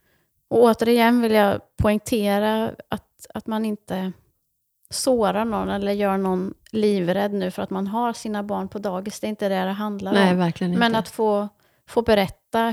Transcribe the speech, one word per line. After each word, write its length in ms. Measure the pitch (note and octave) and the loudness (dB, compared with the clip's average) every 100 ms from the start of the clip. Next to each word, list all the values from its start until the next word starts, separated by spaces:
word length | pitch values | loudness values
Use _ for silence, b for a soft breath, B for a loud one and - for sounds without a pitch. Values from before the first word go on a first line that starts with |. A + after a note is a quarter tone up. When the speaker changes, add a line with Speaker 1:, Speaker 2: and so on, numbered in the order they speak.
| _ _ _ _ - | _ _ _ _ -2
Speaker 1:
Och 100 | A3+ | 4
återigen 560 | A#3+ A3+ A3+ A#3+ A#3 A#3+ | 6 6 2 4 6 4
vill 120 | A3+ | 4
jag 280 | G#3+ G3+ G#3 _ - | 4 4 0 _ 0
poängtera 1000 | G#3+ G#3 - A3+ G3+ G3+ G#3+ A3 A3+ - - | 2 2 -2 -2 0 0 0 0 -4 -8 -10
att, 360 | A3+ _ _ - | -10 _ _ -14
att 120 | A3+ A3+ | -12 -6
man 180 | A3 | -4
inte 480 | A3 G#3 - F#3 F#3+ F3+ _ _ _ _ _ _ _ | -4 -6 -6 -6 -6 -10 _ _ _ _ _ _ _
sårar 540 | - C4+ B3 G3 G3 | -4 0 2 2 0
någon 240 | A3+ G3+ F#3+ | -2 -2 -2
eller 240 | G3+ G3+ | -2 -2
gör 240 | G3+ G3+ G3 | 0 0 0
någon 360 | F#3+ F#3 F#3+ - _ | 0 -2 -4 -10 _
livrädd 600 | G#3+ G#3 G3+ E3+ F#3 G3+ | 0 2 2 0 0 0
nu 180 | G3+ F#3 | -2 -4
för 120 | G3+ | -4
att 80 | G3 | -4
man 160 | F#3+ G3 | -4 -2
har 260 | A3+ A#3+ | -2 -2
sina 300 | A3+ A3+ G#3 | -4 -6 -6
barn 260 | G#3 G3 F#3+ | -4 -6 -6
på 100 | G#3 | -8
dagis. 420 | G3+ F#3 G#3 - | -6 -6 -8 -8
Det 60 | G#3+ | -8
är 20 | |
inte 200 | G#3 G3+ | -4 -2
det 160 | F#3+ | 0
det 60 | F#3 | -2
handlar 420 | G3+ G#3 G3+ F#3+ | -4 -6 -6 0
Speaker 2:
Nej, 200 | G3+ F#3+ | 2 4
Speaker 1:
om. 60 | F3+ | 4
Speaker 2:
verkligen 400 | E3+ - F3+ F3+ | 0 -2 -2 2
Speaker 1:
Men 80 | A#3 | 2
Speaker 2:
inte. 80 | A3+ | 0
Speaker 1:
att 100 | - | -4
få, 400 | - G#3+ G3+ G#3 _ _ _ _ | -2 0 0 -2 _ _ _ _
få 160 | A#3+ | -2
berätta 680 | A3+ G#3 F#3+ - _ A3+ A3+ | 2 2 2 -6 _ -2 -2